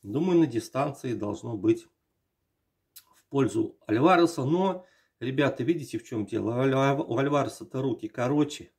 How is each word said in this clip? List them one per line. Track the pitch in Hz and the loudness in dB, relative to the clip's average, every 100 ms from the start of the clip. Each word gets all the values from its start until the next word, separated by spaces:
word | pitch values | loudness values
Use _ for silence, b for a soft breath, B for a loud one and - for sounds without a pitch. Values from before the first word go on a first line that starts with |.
думаю, | 101 120 185 175 | -4 -2 2 4
на | 160 | 4
дистанции | 117 - 131 143 135 131 | 2 -4 -4 -4 -4 -8
должно | 110 104 101 120 110 | -6 -6 -6 -8 -2
быть | 104 113 - _ _ _ _ _ _ _ _ _ _ | 2 2 0 _ _ _ _ _ _ _ _ _ _
в | - _ _ _ | -20 _ _ _
пользу | 139 123 107 107 - - | 0 2 2 -2 -6 -2
Альвареса. | 113 156 180 170 160 | 4 6 6 4 2
Но, | 131 175 190 185 b b b _ | -2 2 0 -2 b b b _
ребята, | 120 131 139 139 | -6 0 0 0
видите, | 127 170 139 110 | -2 -2 -2 -10
в | |
чём | - 113 101 | -6 -6 -4
дело? | 110 101 | -4 -2
У | 120 | 0
Аль-, | 135 135 135 139 | 0 2 2 0
у | 165 175 | -2 -2
Альвареса-то | 139 143 123 - 110 131 | 0 0 -2 -6 -10 -6
руки | 135 113 - | -4 -4 -8
короче. | - 123 147 147 - - | -4 -2 0 0 -4 -16